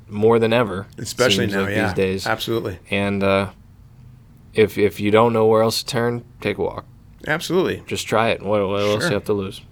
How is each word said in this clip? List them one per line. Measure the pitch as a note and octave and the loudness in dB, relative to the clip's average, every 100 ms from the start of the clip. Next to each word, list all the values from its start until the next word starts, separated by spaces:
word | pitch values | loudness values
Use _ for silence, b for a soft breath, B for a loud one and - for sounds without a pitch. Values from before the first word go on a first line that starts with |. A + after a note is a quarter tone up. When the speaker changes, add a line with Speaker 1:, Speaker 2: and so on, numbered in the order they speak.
| - | -12
Speaker 1:
more | G#2 A2 A#2 | 2 4 6
than | A2+ | 4
ever, | A#2+ G#2 F#2 G2 - | 2 2 -2 -10 -12
Speaker 2:
Especially | A2+ - B2 G2 | -8 0 2 2
Speaker 1:
seems | G#2 | 0
Speaker 2:
now, | G2 | 0
Speaker 1:
like, | G2 | -2
Speaker 2:
yeah. | G#2 G#2+ | 0 0
Speaker 1:
these | |
days. | F#2+ F#2+ F#2+ A2+ | 0 0 0 -2
Speaker 2:
Absolutely. | A2 - A2+ G#2+ F2 - | -4 -2 -4 -4 -10 -4
Speaker 1:
And, | G2+ G2+ G2+ | -2 -2 0
uh, | G2 G2 G2 - - - - - - - - - - | 2 2 0 -8 -20 -20 -20 -20 -20 -20 -20 -20 -6
if, | - G2+ G2+ | 2 2 2
if | G2+ - | -2 0
you | G#2 | 2
don't | G#2+ A#2 | 4 4
know | A2+ A2 | 4 4
where | A2 | 4
else | A2+ - | 2 -2
to | - | -4
turn, | B2 A#2+ A#2+ - - | -2 -2 -4 -10 -8
take | G#2 G2 | -6 -2
a | |
walk. | F#2 - - - - - - | -4 -6 -14 -20 -20 -14 -6
Speaker 2:
Absolutely. | D#3 - F3 C3 F#2 - | -6 -2 0 0 -2 -6
Speaker 1:
Just | G2+ - | -8 -2
try | A2 A2+ | 0 0
it. | F2+ | -2
What, | F#2+ G#2 F#2+ | -2 0 0
what | G2+ | 0
else | G#2 G#2+ | 0 0
Speaker 2:
Sure. | E3 | 0
Speaker 1:
you | |
have | G2+ | -2
to | - | -2
lose? | G#2 G2 - - | -4 -4 -10 -18